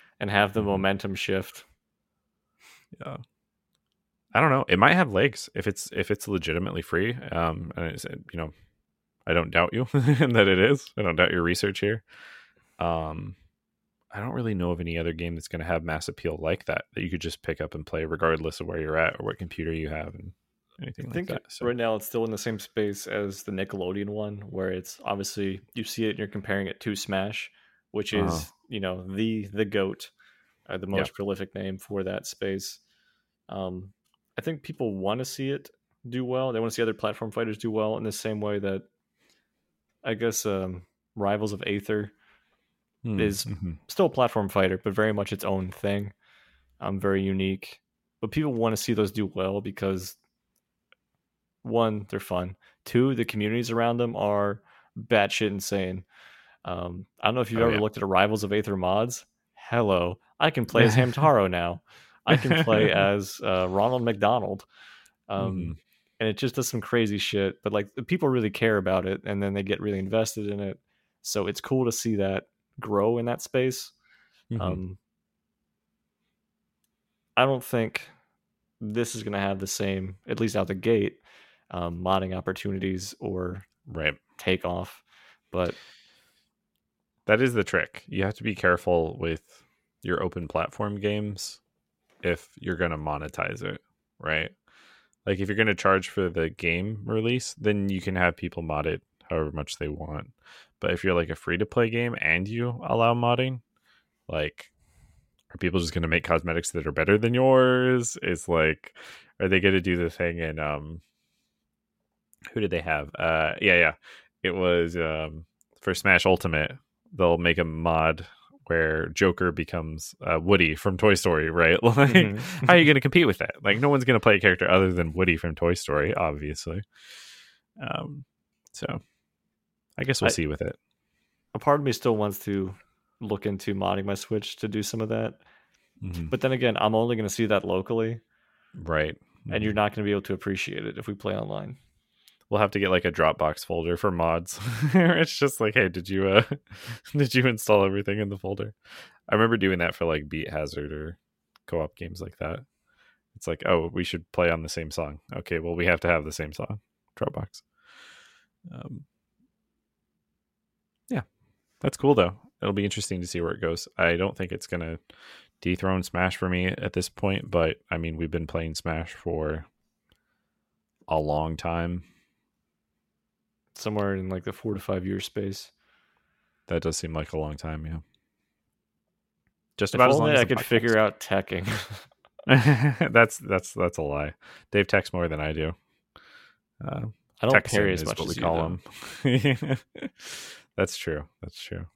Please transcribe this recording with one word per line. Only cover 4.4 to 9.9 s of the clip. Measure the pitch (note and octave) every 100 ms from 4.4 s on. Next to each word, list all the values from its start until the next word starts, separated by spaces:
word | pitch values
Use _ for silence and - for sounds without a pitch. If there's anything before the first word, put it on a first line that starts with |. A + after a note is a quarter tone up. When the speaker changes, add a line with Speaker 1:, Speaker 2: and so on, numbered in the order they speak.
Speaker 2:
don't | D#3
know. | C3+ -
It | F2+
might | B2 F3+
have | D3+
legs | G2 C3 - - -
if | G#2+
it's, | F#2+ -
if | - F2+
it's | G#2 -
legitimately | F#2+ D#2+ E2+ F#2+ F2+
free. | - F2 G#2+
Um, | A#2+ - E2 E2+ E2 E2 -
and | E2
it's, | - -
you | - - E2+
know, | D#2+ - _ _ _ _ _ _ -
I |
don't | E2+ E2
doubt | E2+ F2
you | A2
<laughs> | B2+